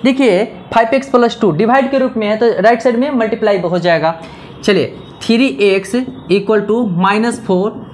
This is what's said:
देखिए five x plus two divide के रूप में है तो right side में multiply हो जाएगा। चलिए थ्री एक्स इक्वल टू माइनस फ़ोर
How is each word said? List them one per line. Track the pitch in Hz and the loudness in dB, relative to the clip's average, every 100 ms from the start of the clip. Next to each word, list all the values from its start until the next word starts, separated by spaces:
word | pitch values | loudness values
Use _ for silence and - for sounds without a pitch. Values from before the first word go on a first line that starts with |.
देखिए | 254 262 262 180 220 - - | 0 2 2 2 0 -6 -2
five | 226 226 269 | 0 2 0
x | 269 | 2
plus | 247 233 - | 2 2 2
two | 214 | 0
divide | 156 220 262 262 | 2 2 2 2
के | 269 | 0
रूप | 254 226 | -2 -2
में | 208 | -2
है | 214 | 0
तो | 233 202 | 0 2
right | 208 240 | 2 2
side | 254 233 | 0 0
में | 277 | 0
multiply | 269 220 226 214 202 | 0 -2 0 0 0
हो | 175 180 | 0 0
जाएगा। | 175 165 160 165 - - - - | 2 2 0 -4 -12 -18 -20 -4
चलिए | - 190 127 - - - | 0 2 0 -6 -18 -16
थ्री | - 226 269 - | 0 2 2 2
एक्स | 202 196 190 240 | 2 2 0 -4
इक्वल | 254 - - 202 196 220 | -4 -10 -2 -2 2 0
टू | 208 226 233 170 | 2 -2 0 0
माइनस | 190 208 233 226 | 0 0 0 -4
फ़ोर | - 185 202 - - | -2 -2 -2 -6 -18